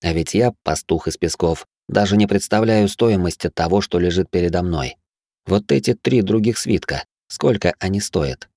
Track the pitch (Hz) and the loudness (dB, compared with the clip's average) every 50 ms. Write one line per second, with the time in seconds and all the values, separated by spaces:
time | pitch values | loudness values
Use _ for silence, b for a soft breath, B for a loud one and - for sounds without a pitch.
0 | - 85 80 82 78 - - 101 120 123 - - _ - 76 - - - 82 82 | -4 -2 -2 -2 -2 0 0 2 2 2 0 -2 _ -4 -4 -4 -2 -2 -2 -2
1 | - 82 - - - 80 - - 87 82 82 - - - _ _ _ - 95 98 | -2 -4 -4 -2 -2 -4 -2 0 0 0 0 -2 -6 -14 _ _ _ -2 0 0
2 | 104 92 101 104 104 101 101 95 - - 104 107 110 113 110 107 104 98 - - | 2 4 4 2 4 4 2 0 0 0 0 0 2 2 4 4 2 2 2 2
3 | 117 117 107 92 90 85 - - - 82 - - 82 82 92 104 - - - 90 | 2 2 4 2 0 -2 -2 -4 -6 -6 -2 -2 0 2 2 0 0 0 0 0
4 | 87 87 85 92 87 - - 90 87 87 82 87 87 90 85 78 67 - - - | 0 2 0 0 -2 0 0 0 0 0 0 0 -2 -2 -2 -2 -4 -6 -10 -14
5 | _ _ _ _ _ _ _ _ _ - - - 208 - 143 135 - - 120 - | _ _ _ _ _ _ _ _ _ 0 0 0 2 0 0 0 2 0 -2 -2
6 | - - 131 120 98 95 107 110 104 117 110 - - - 104 - - - - 71 | 0 2 2 2 2 2 0 2 2 0 -2 -2 -2 -2 -2 -2 -2 -4 -8 -8
7 | - - _ _ _ _ - - - 143 113 98 - 90 - - - 92 98 101 | -10 -14 _ _ _ _ -10 -2 0 0 0 2 0 -2 -2 -2 -4 -2 -2 -2
8 | 104 - - 87 73 67 64 - - - _ | -4 -2 -2 -2 -2 -2 -4 -8 -12 -20 _